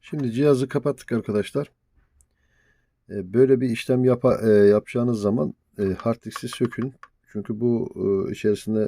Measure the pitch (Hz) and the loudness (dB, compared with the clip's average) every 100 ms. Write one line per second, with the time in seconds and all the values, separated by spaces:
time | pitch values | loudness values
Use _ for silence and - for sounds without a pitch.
0 | - 151 127 113 147 131 131 143 147 - | -10 -6 -4 0 2 2 0 -4 -4 -6
1 | - 117 - 104 98 139 147 _ _ _ | -4 -4 -2 -4 -2 -6 -8 _ _ _
2 | _ _ _ _ _ _ _ _ _ _ | _ _ _ _ _ _ _ _ _ _
3 | _ 98 92 110 131 131 131 113 - 127 | _ -12 -2 2 4 4 2 -4 -2 2
4 | 127 123 127 - 110 104 101 104 - 120 | 2 4 2 2 4 6 6 4 0 -4
5 | 120 113 101 117 151 - _ - 98 87 | -2 -2 -2 -2 -4 -8 _ -6 -4 -2
6 | 117 113 110 - 120 - 120 - 127 _ | -4 -4 -8 -12 -12 -6 -6 -4 -10 _
7 | - _ _ 107 101 107 120 117 - - | -20 _ _ -12 -8 -4 -2 -2 -4 -4
8 | 101 98 - 107 107 104 - 110 | -2 0 -2 -2 -2 -2 -2 -2